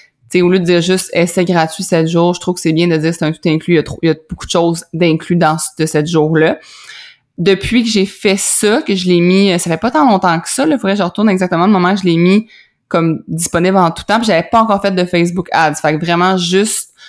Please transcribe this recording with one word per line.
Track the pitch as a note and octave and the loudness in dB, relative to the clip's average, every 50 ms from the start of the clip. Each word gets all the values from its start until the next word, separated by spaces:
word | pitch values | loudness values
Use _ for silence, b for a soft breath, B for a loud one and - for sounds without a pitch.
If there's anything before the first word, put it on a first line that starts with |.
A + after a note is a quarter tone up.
| b b b _ _ - | b b b _ _ -2
tu | - F3+ | 0 2
sais, | |
au | F3+ F3 | 2 2
lieu | F#3 F#3+ | 2 2
de | F3 | 2
dire | E3+ F3+ F3 | 2 2 2
juste | E3 F3+ F#3 F#3 - - | 2 0 -2 -2 -4 -4
essai | - - E3+ F3 - F#3+ F3+ | -2 0 0 0 0 0 0
gratuit | F3 F3+ E3+ D#3+ D#3+ - - F#3 | 0 0 0 0 -2 -4 -8 -4
sept | - F#3 E3 D#3+ D#3+ | -2 0 0 0 0
jours, | E3+ E3+ E3+ F3 F3+ | 2 2 2 2 0
je | - | -2
trouve | - F#3 F3+ | -4 -6 -6
que | - | -2
c'est | - E3 | -2 -2
bien | D#3+ D#3+ F3 F3 | 0 2 2 0
de | D#3+ | 0
dire | D#3+ D3+ E3 E3 | 0 0 -2 -2
c'est | - E3 | -2 -4
un | D3+ | -4
tout | D#3+ - - F3 | -4 -2 -2 -2
inclus. | D#3 D#3+ - - E3+ | -2 -2 0 0 0
Il | |
y | D3+ | 0
a | C#3+ | 0
trop, | - - - | -2 -6 -2
il | - E3 | -2 -2
y | |
a | D#3 D#3+ - _ | -2 -2 -6 _
beaucoup | - - - | -14 -12 -6
de | - | -2
choses | - F3+ E3+ E3+ E3+ E3 - _ | -2 0 0 0 -2 -4 -8 _
d'inclus | - D#3+ F3+ E3+ D#3 D#3+ - - F3 | -4 -2 0 0 0 -2 -2 -2 0
dans | F3 E3+ D#3 D#3 | 2 2 0 0
ce, | E3 - - - - | -2 -6 -8 -6 -4
de | D#3 | -4
sept | D#3+ - D3+ D3+ E3+ | -2 -2 -2 -2 0
jours-là. | E3+ D#3+ D3+ D#3 E3 D#3 D#3 E3 - B B B B B B B B B B B B B B _ _ - | 0 0 2 2 2 2 2 0 0 B B B B B B B B B B B B B B _ _ -2
Depuis | E3+ G3 F#3+ F#3 - - - B3 A3+ | 0 0 0 0 0 0 0 0 0
que | A#3 | 2
j'ai | G#3+ G3+ F#3+ | 0 0 0
fait | F#3+ - - - G3+ F#3+ | -2 -4 -2 -2 0 0
ça, | G3 - - - - - G#3 A3 D4+ | 0 -2 -2 -2 0 0 0 0 0
que | D#4 - G3+ | 0 -2 -4
je | F#3 F3+ | -2 0
l'ai | F3+ F3+ F3 | 2 2 4
mis, | E3+ F3+ F#3 G3 G3+ G3 | 4 4 4 4 4 2
euh, | F3 F3 | 0 0
ça | - F3 | -2 -4
fait | E3 | -4
pas | D#3+ - A#3+ | -2 -2 -2
tant | B3 D#4 D4 | 0 2 2
longtemps | B3+ G#3 F#3 - F3+ E3 E3 | 2 2 2 2 0 0 -2
que | - - | -4 -6
ça, | - - C#4 | -4 -2 0
là, | D#4+ D4+ A3+ | 0 0 0
faudrait | - F#3+ G3 | 0 -2 0
que | G3+ | 0
je | F3+ | -2
retourne | F3 - - G#3+ A3 | -2 -2 0 0 2
exactement | F#3 F#3 F#3 F3+ E3+ E3 F3 G#3 | 2 0 0 -2 0 0 2 2
le | |
moment | G#3+ F#3 F3 F3+ G3 | 2 2 2 2 0
que | G3 | 0
je | F#3+ | 0
l'ai | F3 E3 | 0 2
mis | E3 F3 F3+ G3 G#3+ A3 b b b b b b b _ - | 4 4 4 2 2 0 b b b b b b b _ -4
comme | - E3+ E3 E3 D#3 - - - | -2 0 0 0 -2 -4 -6 -8
disponible | E3 E3 E3+ - - E3+ E3+ F#3 F#3+ | -6 -6 -4 -4 -2 0 0 2 2
en | F#3+ F3+ E3 | 2 2 0
tout | F3+ - | -2 -4
temps, | - - G3+ | -4 -2 -2
puis | A#3 A#3 | 0 2
j'avais | A3 F3+ E3 - - | 0 0 0 0 2
pas | - A3+ | 2 2
encore | A3+ A3 G3+ G3 | 2 2 0 0
fait | - G3+ | 0 -2
de | F#3+ F3+ F3+ | 0 -2 -2
Facebook | F3 - F3 E3+ F3 F3 F#3+ F3+ - | 0 0 0 0 0 -2 -4 -4 -2
Ads. | - D3+ D#3+ D3+ D3 | 0 0 0 0 -2
Fait | - - D3+ D#3 | -2 -2 -2 -2
que | D3+ E3+ | -2 -2
vraiment | E3+ E3+ E3+ F3+ F#3 F#3+ | -2 0 2 2 2 0
juste | F#3 F3 E3+ F3+ F#3+ G#3+ A3 - - - - B B B | 0 0 0 0 0 0 0 -2 -6 -8 -10 B B B